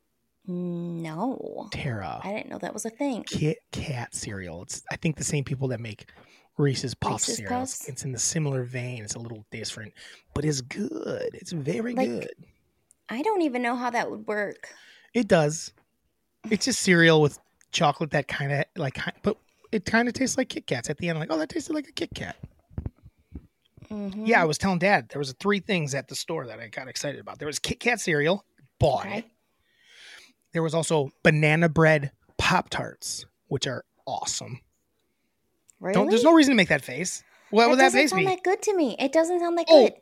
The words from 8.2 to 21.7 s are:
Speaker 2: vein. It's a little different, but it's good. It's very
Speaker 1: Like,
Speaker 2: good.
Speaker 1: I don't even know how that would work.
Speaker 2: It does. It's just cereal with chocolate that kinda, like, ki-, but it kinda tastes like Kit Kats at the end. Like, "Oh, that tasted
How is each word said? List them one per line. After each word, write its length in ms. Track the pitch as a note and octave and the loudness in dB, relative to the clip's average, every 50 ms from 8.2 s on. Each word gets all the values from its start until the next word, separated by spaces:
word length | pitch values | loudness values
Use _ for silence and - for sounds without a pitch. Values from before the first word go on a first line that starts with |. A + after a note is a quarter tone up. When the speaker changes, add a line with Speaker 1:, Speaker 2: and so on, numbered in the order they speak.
| - - - E3+ D3+ C#3+ C3+ C3 B2 | -2 -2 0 0 -2 0 -2 -2 -4
Speaker 2:
vein. 380 | B2 B2+ B2+ B2 B2 B2 A#2 G#2+ | -6 -6 -8 -8 -8 -10 -10 -10
It's 100 | G#2 - | -10 -10
a 40 | A#2+ | -10
little 260 | A#2 A#2 A#2 G#2+ G#2 _ | -12 -12 -14 -14 -14 _
different, 420 | - A2+ G#2 - - G#2+ G#2+ G2+ - - - - - - _ _ - | -12 -10 -10 -10 -10 -12 -14 -16 -18 -20 -20 -20 -20 -20 _ _ -6
but 100 | C#3+ C#3+ | -2 -2
it's 160 | D#3 D3 C3+ | 0 -2 -2
good. 720 | B2 C3 - - G#3 - - - - - - G#2 - - - | -4 -8 -8 -6 -6 -6 -6 -6 -6 -6 -6 -4 -6 -6 -8
It's 180 | - F#3 - | -10 -12 -10
very 420 | F3+ D#3 C3+ C#3+ F3+ A#3 A3 B3 A#3+ | -8 -6 -4 -4 -4 -4 -4 -2 -2
Speaker 1:
Like, 140 | B3 C4 A#3+ | 0 0 0
Speaker 2:
good. 260 | A#3+ F#2+ - - - - - _ _ _ _ _ _ _ _ _ _ _ _ - | -2 -4 -8 -10 -12 -18 -20 _ _ _ _ _ _ _ _ _ _ _ _ -10
Speaker 1:
I 140 | G#3+ A#3+ | -6 -4
don't 200 | D#4+ A4 G#4+ F#4 | -2 0 0 2
even 200 | E4 D4 A#3+ B3 | 0 0 0 -2
know 140 | B3 A#3 B3+ | -2 -2 -2
how 140 | A#3+ B3 B3 | -2 -4 -2
that 200 | A#3+ A#3 E3+ - | -2 -2 -2 -4
would 160 | - G#3+ G#3+ | -6 -8 -6
work. 420 | - G#3 G#3 G#3 F3+ - - - - - - - - - _ _ _ - | -6 -4 -4 -4 -4 -6 -10 -16 -20 -20 -20 -20 -20 -20 _ _ _ -2
Speaker 2:
It 140 | A#3 A#3+ G3 | 0 2 4
does. 440 | G3 E3 D3+ D3+ D#3 - - - - _ _ _ _ _ _ _ _ _ _ _ _ _ - A3 | 6 6 6 4 0 -4 -8 -12 -16 _ _ _ _ _ _ _ _ _ _ _ _ _ -6 -2
It's 140 | A3 - - | -2 -2 0
just 160 | C4+ A3 - | -2 -2 0
cereal 400 | - F#3+ F3 E3+ E3 E3 D#3+ D#3 | 4 4 6 8 8 8 8 8
with 180 | D3+ C#3+ - - _ _ _ _ _ _ | 6 4 2 -4 _ _ _ _ _ _
chocolate 400 | - - E3+ D3 D3 - E3+ C#3+ | -2 2 2 2 2 0 -2 -2
that 160 | - D3 C#3 - | -2 -2 -2 -2
kinda, 360 | - - C#3+ C#3 C#3+ C#3 - - - | -4 -4 -4 -2 -2 -2 -4 -6 -6
like, 180 | - D3+ C3+ - | -6 -6 -6 -6
ki-, 180 | - - - - _ | -6 -8 -10 -8 _
but 140 | - G#3 - - _ _ _ _ _ _ | -4 -4 -4 -4 _ _ _ _ _ _
it 140 | - A3 - | -6 -4 -2
kinda 260 | - - A3+ A#3+ B3 | 0 0 0 2 0
tastes 240 | - - C4 A#3+ - | -2 -2 -2 -2 -2
like 120 | - B3+ - | -2 -4 -4
Kit 180 | - D#4 - | -6 -10 -6
Kats 240 | - D3 A#2+ - - | -6 -6 -4 -4 -6
at 80 | D3 - | -6 -4
the 100 | F3 E3+ | -4 -4
end. 100 | E3 D#3 | -2 -4
Like, 120 | D#3+ G#3+ | -4 -4
"Oh, 80 | D#4+ D#4 | -4 -4
that 100 | D#4 - | -4 -4
tasted 220 | - E4+ - - | -6 -8 -6 -6